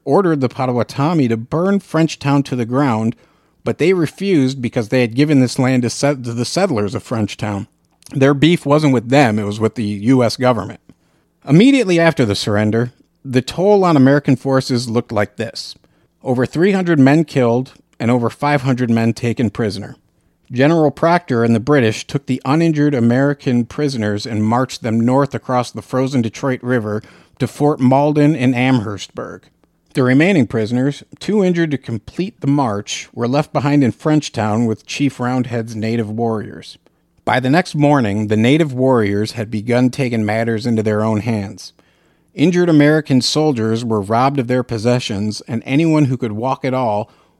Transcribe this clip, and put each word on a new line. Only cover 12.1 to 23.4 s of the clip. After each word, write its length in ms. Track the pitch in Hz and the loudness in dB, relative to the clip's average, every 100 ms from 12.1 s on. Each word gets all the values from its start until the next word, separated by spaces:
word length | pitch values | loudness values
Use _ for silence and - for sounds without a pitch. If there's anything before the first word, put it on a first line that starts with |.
| 156 110 | 2 0
the 100 | 98 | 0
surrender, 560 | - 104 107 113 123 - _ _ | -2 0 0 0 -2 -6 _ _
the 180 | 139 127 | -4 -4
toll 440 | - - 196 202 180 | -2 -2 2 4 4
on 100 | 151 | 6
American 400 | 131 143 - 127 | 6 4 2 0
forces 540 | 135 135 - 123 123 | 0 -2 0 -4 -2
looked 240 | 113 - | -4 -2
like 240 | 110 101 - | -2 -4 -4
this. 380 | 113 - - - _ _ _ _ | -10 -10 -16 -18 _ _ _ _
Over 240 | 131 127 120 | -4 -2 -2
three 280 | 147 196 | 0 0
hundred 260 | 190 175 156 | 2 2 4
men 240 | 135 156 | 6 4
killed 500 | 156 139 117 120 135 - _ - | 2 0 0 0 -4 -12 _ -6
and 100 | 117 | -2
over 180 | 123 117 | 0 -2
five 340 | - 147 139 | -4 -2 0
hundred 260 | 131 123 120 | 0 0 0
men 240 | 113 117 | 0 0
taken 360 | - 120 110 113 | -2 -4 -2 -2
prisoner. 460 | - 110 95 101 - _ _ _ _ - | -2 -4 -6 -12 -16 _ _ _ _ -8
General 420 | 123 143 170 147 | 0 2 4 2
Proctor 520 | - 160 175 - 120 | 2 2 0 0 0
and 100 | 117 | 2
the 60 | 113 | 2
British 480 | 123 147 113 107 - | 2 2 2 0 -6
took 180 | 143 - | -6 -4
the 160 | 127 127 | -4 0
uninjured 480 | 156 165 151 147 | 2 2 2 0
American 720 | 135 117 123 139 139 | 2 2 2 0 -2